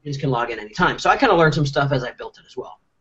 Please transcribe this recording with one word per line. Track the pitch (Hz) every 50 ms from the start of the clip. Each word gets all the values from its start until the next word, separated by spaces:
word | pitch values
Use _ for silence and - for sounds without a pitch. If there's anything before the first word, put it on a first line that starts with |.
| -
agents | 147 143 135
can | - 139
log | 127 117 117 117
in | 117 110
anytime. | 107 - - - 180 156 120 -
So | - 180
I | 202 -
kinda | 277 240 190
learned | 170 165 156 147
some | 160 147
stuff | 139 139 151 139 139
as | 139 131 123
I | 120
built | - - 117 110 _ _
it | _ _
as | -
well. | - - - - _ _ _ _ _